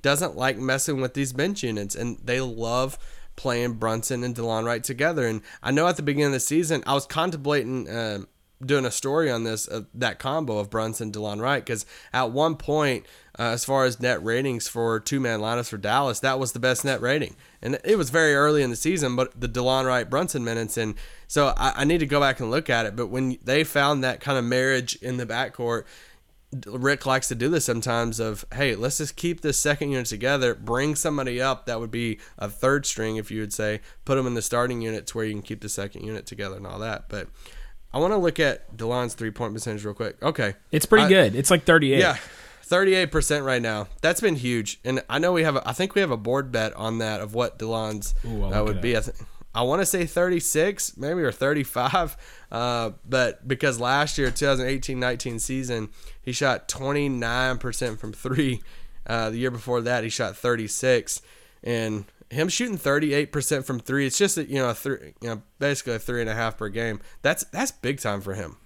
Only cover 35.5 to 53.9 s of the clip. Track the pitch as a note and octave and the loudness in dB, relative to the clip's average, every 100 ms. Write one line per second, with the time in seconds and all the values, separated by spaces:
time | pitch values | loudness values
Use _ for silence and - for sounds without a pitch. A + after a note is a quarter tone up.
35.5 | A2 G#2+ - G2+ - G#2+ A2 - - G2+ | -10 -8 -6 -8 -8 -10 -10 -10 -10 -10
36.5 | F#2+ G2 F#2 A2+ G#2 - G#2 F2+ - - | -8 -12 -8 -6 -8 -8 -10 -10 -14 -18
37.5 | - - - - C3 E3+ G#3 F3 - D3 | -16 -14 -14 -8 0 2 4 2 2 2
38.5 | - - A2 A2+ B2 B2 - A2+ G#2 A#2 | 2 -8 -6 -2 0 -2 -4 -8 -4 -6
39.5 | G#2+ A#2 G#2+ G#2 G2+ A2 - C#3+ D#3 G#2+ | -4 -6 -6 -6 -6 -6 -2 -2 0 -2
40.5 | G2 - D#3 - A3 F3 F#3+ B2 A2+ C3+ | -4 -2 -2 6 8 10 8 8 4 4
41.5 | F3 - E3 C#3 C3+ F3+ C3 - - - | 4 8 6 8 6 4 2 -6 -18 -20
42.5 | - - F3+ G3 F#3 E3+ D#3 C#3 D3 C3+ | -20 0 2 4 4 4 2 2 2 2
43.5 | B2+ A#2 G#2+ G2 - D#3+ E3+ G#3+ D3+ B2 | 0 0 -2 -4 0 0 2 2 2 0
44.5 | A#2+ G#2 - A#2+ C3 - C3 F3 F3 D#3+ | 0 -2 -6 -2 -2 0 2 4 4 4
45.5 | C3+ - A#2+ F#3+ G3+ F#3 A#2 G#2+ C3 C3+ | 2 -2 -2 0 2 2 0 0 0 0
46.5 | A#2+ A2 - A2 A2+ A2 G#2+ G#2 A2 A#2+ | 0 -2 -2 -4 -2 -2 -2 -4 -2 -2
47.5 | - A2 A2+ A2 G#2+ G2+ - - A2 G2 | -2 -4 -2 -2 -4 0 0 0 0 2
48.5 | G2+ G#2+ G2+ A#2 A2+ - - A2 - - | 2 2 2 2 2 0 -8 -10 -14 -8
49.5 | A2+ B2 D#3+ G3 F#3+ E3+ - F3+ F3 - | 0 2 2 2 2 0 2 2 2 2
50.5 | D3+ F3+ G3 - - C#3 F3+ C#3+ - C3+ | 2 2 0 -6 -4 -4 0 0 2 2
51.5 | D3+ C3 A#2+ B2 F#3 E3+ - - - - | 2 0 0 2 2 0 -6 -16 -20 -8
52.5 | A2+ A#2+ A#2+ A2+ - - C3 A#2+ - B2+ | -4 -2 0 -2 -6 -2 2 2 0 -4
53.5 | C3 D3 A#2 B2 | 0 0 0 2